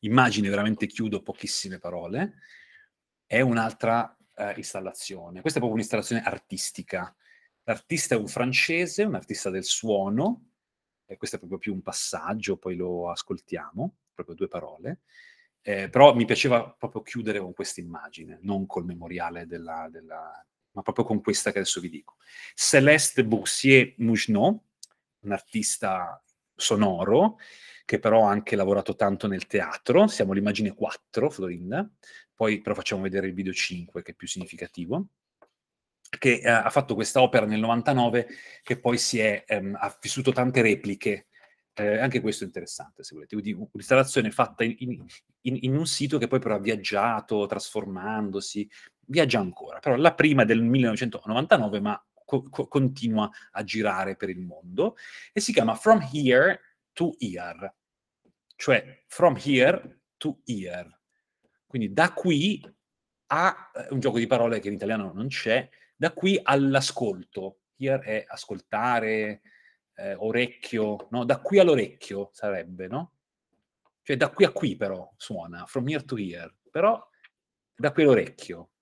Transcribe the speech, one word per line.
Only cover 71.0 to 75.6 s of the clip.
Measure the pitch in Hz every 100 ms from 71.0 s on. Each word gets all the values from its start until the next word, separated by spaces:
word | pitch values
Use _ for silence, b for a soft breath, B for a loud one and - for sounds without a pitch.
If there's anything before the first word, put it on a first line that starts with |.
| -
no? | 120
Da | 120 135
qui | - 196
all'orecchio | 180 143 101 - - 98 98
sarebbe, | - 107 95 82 90 92
no? | 123 170 _ _ _ _ _ _ _ _ _
Cioè | - 135
da | 147
qui | -
a | 190
qui | - 143 -
però | 101 92 - _
suona, | - 95 85 87